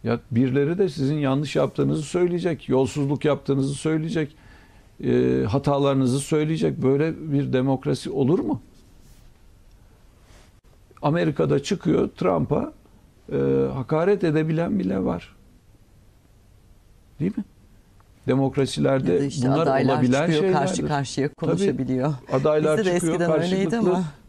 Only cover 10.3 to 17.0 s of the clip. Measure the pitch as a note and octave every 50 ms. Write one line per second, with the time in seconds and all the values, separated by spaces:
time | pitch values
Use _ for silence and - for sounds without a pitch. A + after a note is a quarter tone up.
10.3 | - - - - _ - _ - - - - _ - - - D3 D#3 E3+ F3 D#3+
11.3 | C#3 - D#3+ C#3+ D3 C#3 C#3 - G3+ E3 - - D#3 - - D3 - - E3 F#3
12.3 | F3+ - - - D3 - - D#4 - - _ - - - _ - _ _ _ -
13.3 | C#3+ C3+ C3+ C3+ C3+ C3+ C3+ C3+ C3 C3+ B2+ - D#3 D#3 E3+ G3 G#3 F#3+ F3+ E3
14.3 | D3 D#3 D#3 D#3+ D#3+ D#3 E3+ - - F#3+ F#3 F#3 F#3+ F#3+ F#3 F3+ F3 F3 - -
15.3 | - - - - - - _ - - _ - _ _ - - - _ _ _ _
16.3 | _ - _ - - - _ - - - _ _ - -